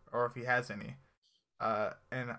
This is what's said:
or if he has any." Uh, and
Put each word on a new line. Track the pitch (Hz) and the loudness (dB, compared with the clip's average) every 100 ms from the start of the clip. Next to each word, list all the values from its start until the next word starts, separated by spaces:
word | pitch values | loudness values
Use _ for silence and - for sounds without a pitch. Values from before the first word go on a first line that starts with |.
| - | -4
or | 120 120 | 0 0
if | 123 | 0
he | |
has | 123 123 120 | 2 2 2
any." | 104 113 - - _ _ _ _ - | -6 -8 -12 -16 _ _ _ _ -2
Uh, | 113 107 104 - - | 0 2 0 -2 -6
and | 127 123 | -6 -4